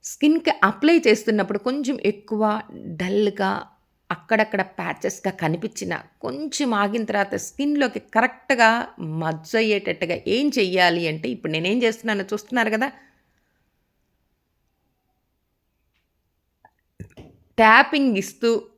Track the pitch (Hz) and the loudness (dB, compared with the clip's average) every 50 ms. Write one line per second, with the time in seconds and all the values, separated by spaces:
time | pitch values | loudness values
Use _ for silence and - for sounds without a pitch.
0 | _ - - - - 302 311 320 - 330 - - - 196 208 - - 302 339 330 | _ -16 -6 2 2 4 4 4 2 0 0 2 2 0 0 2 4 4 4 6
1 | 320 233 214 214 - - 220 208 190 196 208 202 - 247 262 285 277 247 285 - | 6 4 4 4 2 -2 0 0 0 -2 -2 -4 -2 -2 -4 -2 -4 -4 -4 -2
2 | - 202 208 - - - 220 208 214 214 208 220 - - - - - - 165 156 | -2 -2 -4 -4 -8 -8 -2 0 0 0 0 -2 -6 -12 -18 -16 -14 -12 -8 -6
3 | 180 185 196 202 214 202 202 208 196 190 196 - - - _ _ _ _ _ _ | -4 -2 0 2 2 0 0 0 -2 -2 -2 -4 -8 -14 _ _ _ _ _ _
4 | _ _ 180 - - - - 214 214 214 - - 185 - - - 180 170 147 - | _ _ -10 -10 -4 -2 0 0 0 0 0 -4 -4 -4 -6 -10 -8 -8 -8 -4
5 | - - 190 - - 190 185 190 175 151 160 170 165 226 - - 196 180 170 - | -4 -6 -6 -4 -6 -8 -6 -2 -2 -2 -2 -2 -6 -8 -8 -8 -8 -8 -8 -8
6 | - _ _ _ - - 247 277 302 294 - - 294 254 226 202 202 202 208 233 | -10 _ _ _ -10 -10 -8 -8 -8 -8 -4 -4 -2 0 0 0 0 0 0 -4
7 | 220 208 208 208 196 196 202 190 - - - - 277 294 294 285 277 247 - 220 | -4 -2 0 -2 -2 -2 -2 -8 -8 -10 -8 -4 -2 -2 0 0 0 0 -2 -6
8 | - _ - 220 233 254 - - _ _ 269 240 233 220 226 233 - - - - | -12 _ 0 0 0 0 -2 -8 _ _ 2 4 6 4 4 2 -2 -8 -10 -10
9 | - 156 156 160 160 160 160 156 160 - - 220 220 220 208 202 202 196 170 - | -8 -6 -4 -4 -4 -4 -4 -6 -8 -2 0 0 2 2 0 0 0 -4 -4 -4
10 | 190 165 175 - - - 190 240 285 294 - 254 208 180 180 180 180 175 170 170 | -4 -4 -4 -6 -2 -2 0 0 0 0 0 0 0 0 2 2 4 4 2 2
11 | 170 160 156 156 156 127 123 - - 151 156 160 165 180 208 254 247 226 220 226 | -2 -2 -4 -4 -6 -6 -8 -6 -6 -4 -4 -2 -2 0 0 2 2 0 0 -2
12 | - 226 214 196 190 196 208 208 - - 254 247 226 220 214 220 254 285 - - | -4 -4 -4 -4 -4 -6 -6 -8 -8 -4 -2 -2 0 0 0 -2 -2 -4 -6 -12
13 | _ _ _ _ _ _ _ _ _ _ _ _ _ _ _ _ _ _ _ _ | _ _ _ _ _ _ _ _ _ _ _ _ _ _ _ _ _ _ _ _
14 | _ _ _ _ _ _ _ _ _ _ _ _ _ _ _ _ _ _ _ _ | _ _ _ _ _ _ _ _ _ _ _ _ _ _ _ _ _ _ _ _
15 | _ _ _ _ _ _ _ _ _ _ _ _ _ _ _ _ _ _ _ _ | _ _ _ _ _ _ _ _ _ _ _ _ _ _ _ _ _ _ _ _
16 | _ _ _ _ _ _ _ _ _ _ _ _ _ - _ _ _ _ _ _ | _ _ _ _ _ _ _ _ _ _ _ _ _ -20 _ _ _ _ _ _
17 | - - _ - - - - _ _ _ _ - 220 220 220 247 277 - - 294 | -20 -20 _ -20 -20 -20 -20 _ _ _ _ 4 6 8 8 8 6 6 2 2
18 | 277 262 220 196 190 - - _ - 233 233 208 - - _ | 2 2 2 0 -2 -4 -8 _ 0 2 2 0 -2 -8 _